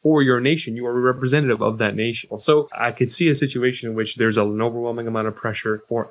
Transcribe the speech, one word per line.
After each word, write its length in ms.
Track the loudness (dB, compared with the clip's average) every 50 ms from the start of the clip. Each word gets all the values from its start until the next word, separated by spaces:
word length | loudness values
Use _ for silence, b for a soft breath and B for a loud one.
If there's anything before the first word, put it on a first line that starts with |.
| 2
for 200 | 2 4 6 6
your 180 | 4 4 4
nation, 360 | 2 2 0 0 -2 -6 -8
you 100 | -6 -4
are 100 | -2 -2
a 160 | 0 2 2 0
representative 500 | 0 0 0 2 2 2 2 0 0 0
of 140 | 0 0
that 180 | 0 0 -2 0
nation. 440 | -2 -2 -4 -4 -6 -8 -10 -8 -4
So 320 | 0 2 2 2 2 0 -4
I 180 | -4 -4 -4
could 200 | -2 0 0 2
see 180 | 2 2 4 4
a 60 | 4
situation 560 | 2 0 -2 -2 0 0 0 -2 -2 -6 -6
in 40 | -4
which 220 | -4 -4 -4 -2
there's 220 | 0 0 2 4 2
an 240 | 2 2 0 0 -2
overwhelming 440 | -2 -2 -4 -4 -4 -6 -6 -6
amount 220 | -4 -4 -2 -4 -4
of 80 | -4
pressure 460 | -6 -6 -6 -6 -4 -4 -4 -4 -4 -6
for 240 | -4 -4 -4 -4 -4